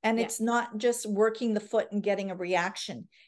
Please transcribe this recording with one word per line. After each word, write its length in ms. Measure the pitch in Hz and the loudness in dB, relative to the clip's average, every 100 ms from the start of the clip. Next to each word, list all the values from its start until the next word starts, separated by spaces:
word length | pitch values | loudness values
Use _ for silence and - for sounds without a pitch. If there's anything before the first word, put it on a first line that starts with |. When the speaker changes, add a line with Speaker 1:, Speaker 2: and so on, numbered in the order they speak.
Speaker 1:
And 160 | 220 226 | 2 2
Speaker 2:
Yeah. 80 | 226 | 0
Speaker 1:
it's 140 | - | 0
not 360 | 226 233 233 214 | 2 2 0 0
just 300 | 240 240 214 | 0 0 -2
working 480 | 202 220 220 240 | 2 2 2 0
the 60 | 208 | 0
foot 280 | 208 226 - | 0 0 0
and 100 | 208 | -2
getting 280 | 202 196 196 | 0 0 -2
a 60 | 185 | -6
reaction. 720 | 180 180 180 202 - 127 - _ | 0 0 0 -4 -10 -12 -14 _